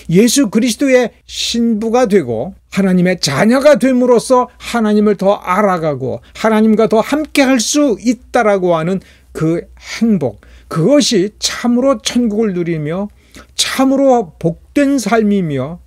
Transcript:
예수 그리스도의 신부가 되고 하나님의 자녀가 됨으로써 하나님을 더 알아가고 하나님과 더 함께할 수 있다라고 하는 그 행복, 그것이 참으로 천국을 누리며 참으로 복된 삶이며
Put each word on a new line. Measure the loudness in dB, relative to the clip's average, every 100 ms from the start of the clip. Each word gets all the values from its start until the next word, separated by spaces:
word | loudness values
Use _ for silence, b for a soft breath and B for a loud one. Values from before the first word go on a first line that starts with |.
| 0
예수 | 2 4 2 0
그리스도의 | 0 -2 -2 2 2 0 b -16
신부가 | -10 -6 -2 -2 -2 -2 0 2
되고 | 0 0 -4 -8 -12 _
하나님의 | -2 0 2 0 -2
자녀가 | -4 0 2 4 4 4
됨으로써 | 2 2 2 2 2 0 0 b
하나님을 | -8 -2 0 2 2 0
더 | 0
알아가고 | -2 -2 0 0 0 -2 -4 -6 -8 b -4
하나님과 | 0 2 2 2 2
더 | 0
함께할 | 0 -4 -2 0 2 0
수 | 0 0 0 0
있다라고 | -2 -4 -2 0 2 2 0 0
하는 | -2 -4 b b b
그 | -4 -2 -2 -6 -16 -16 -2
행복, | 0 0 -2 -8 b b -8
그것이 | -2 2 2 2 0 -2 -4
참으로 | -8 -4 -2 0 0 -2
천국을 | -2 -2 -2 -2 -2
누리며 | -2 -4 -4 -6 -6 -8 B B B B -8
참으로 | -4 0 0 2 2 2 0 -4
복된 | -4 -4 -6 -2 0 0
삶이며 | 0 0 2 0 -2 -4 -6 -10